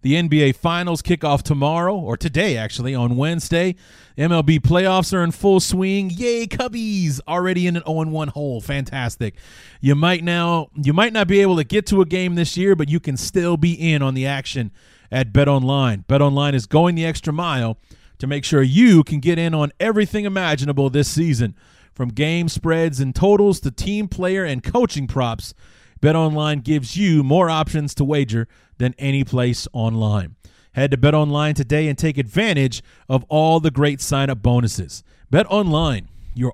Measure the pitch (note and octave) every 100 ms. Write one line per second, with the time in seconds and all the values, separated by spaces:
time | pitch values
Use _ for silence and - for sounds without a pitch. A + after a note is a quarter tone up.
0 | C3 D#3 E3+ D3+ C#3+ B2+ E3+ E3+ F3+ E3
1 | - E3+ D#3 C#3+ - C#3+ C#3+ E3 F3+ G3+
2 | C#3+ A#2 F3 C3+ G3+ A#2+ G#2+ - B2 C3
3 | A#2+ B2 D3 E3+ - E3+ F#3 F3+ _ -
4 | - - D#3+ E3+ D3 D#3+ - F3 F#3+ F#3
5 | E3+ F#3+ E3+ - G3+ F#3+ - F#3 F#3+ G3
6 | G3 F3 A#3+ A#3 A#3 - B3 A#3 A3 G3+
7 | E3 C3 - E3+ F3+ F3+ F3+ E3+ D#3+ D#3+
8 | D#3 D#3 D3+ - D3 A#2 - C#3 C3 C#3
9 | A#2+ - A2+ - - - - - C3 C#3+
10 | E3 F3+ E3+ F3 E3+ E3+ D#3 D3 C#3 D#3+
11 | A3+ A3 F#3 G3 G3 F3 C#3 G#3+ G3+ G3
12 | F3 F#3 F#3 E3+ E3 - G3 F3+ D3 D#3+
13 | - C3 - F#3+ F3 E3+ E3+ E3 E3 D3+
14 | C3+ C3 C3+ C#3 - C3+ A2 - _ _
15 | _ B2+ A#2+ G2+ C#3+ C#3 B2+ C#3 C3 G2+
16 | F2+ C#3 C#3+ C#3 C#3+ C3+ - D3+ F3 E3+
17 | E3 E3 D#3+ D3+ F3 C3+ A2+ A2 _ -
18 | _ _ C3 C#3+ C3+ D3+ C3+ D3+ B3 E3+
19 | D3 D3 D3+ E3 E3+ D#3+ D3 _ G3+ G#3+
20 | G#3 G#3+ G#3 F#3+ F3+ D3 C#3 C#3 C3+ C3+
21 | C#3+ D3+ E3 B2 A#2 - _ _ _ -
22 | B2 A2+ D3+ E3+ E3+ - E3 E3 E3 C3
23 | C3+ - F#3+ G#3 G3+ F3 C#3 - F#3+ G#3
24 | G3+ - F3+ F#3+ F3+ B2+ - G#3+ B3 D3
25 | C3+ C3+ A#2+ A2+ - - - - _ -
26 | D3 E3 D#3 D3+ D3+ D3 A#2 D3+ B2 E3+
27 | G3 D#3 C3+ D#3+ F3 D#3+ D3+ D#3 D3 -
28 | C#3 D3+ C3+ A2+ A2+ _ _ _ B2 B2+
29 | C#3 C#3 C3+ B2+ B2 A#2+ - A#2+ A2+ A2+
30 | G#2+ G#2 E2+ - - _ _ - C#3 C3
31 | D3 D3+ D3+ D3 D3+ D3 B2+ D3 D#3 C3+
32 | D#3+ C#3+ A#2+ D#3+ A3 D#3 C3+ A#2 - _
33 | - C3 - D3+ D#3+ E3 D#3 C3 D3 C#3
34 | - C#3 C#3 B2 A#2 B2 A#2 - F2 -
35 | _ _ _ C#3+ - G3+ F#3+ D#3 D#3+ A2+
36 | - - - B2 B2